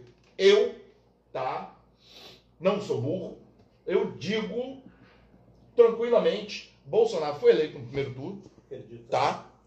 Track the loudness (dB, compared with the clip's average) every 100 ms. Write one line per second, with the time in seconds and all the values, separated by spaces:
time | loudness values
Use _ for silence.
0 | -20 _ _ 2 6 6 4 -2 -20 _
1 | _ _ _ -8 -6 -6 -10 -18 _ _
2 | _ -20 -20 -20 _ _ -2 -2 -4 -4
3 | -4 -6 -8 -14 -20 _ _ _ -2 0
4 | 0 -6 -6 -4 -4 -8 -8 -12 -20 -20
5 | -20 _ _ _ _ _ _ 4 4 4
6 | 2 2 2 -2 -6 -14 -16 _ -4 2
7 | 2 0 -4 2 4 4 2 -4 -10 -6
8 | -6 -8 -12 -14 -18 _ -20 -18 -18 -20
9 | -6 -2 0 -2 -12 _